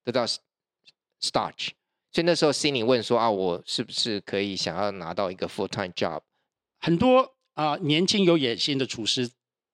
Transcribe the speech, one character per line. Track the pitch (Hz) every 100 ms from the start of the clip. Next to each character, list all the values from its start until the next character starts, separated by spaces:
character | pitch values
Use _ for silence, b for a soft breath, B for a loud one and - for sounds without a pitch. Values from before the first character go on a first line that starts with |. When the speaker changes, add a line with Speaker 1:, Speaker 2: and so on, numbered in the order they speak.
Speaker 1:
都 | 123
叫 | 120 113
s-，starch。 | - _ _ _ _ _ _ _ - - 123 90 - - - _ _ _
所 | -
以 |
那 | 170
时 | 160
候 | 156
Sydney | 131 151 135
问 | 110 123
说 | 104 117
：“啊， | 113
我 | 98 92 85
是 | - -
不 | 110
是 | - 120 101
可 | - 98
以 | 101
想 | 92 101 85
要 | 104
拿 | 98 82
到 | 90 95
一 |
个 | 92 -
full-time | - 95 110 92
job？” | - 95 73 _ _ _ _ _ _
Speaker 2:
很 | - 170
多， | 254 254 254 _ _
啊， | - 151 147
年 | 151 156 185
轻 | 214
有 | 175 165
野 | 127 104
心 | - 135
的 |
厨 | 127 123 101
师， | 127 117 _ _ _ _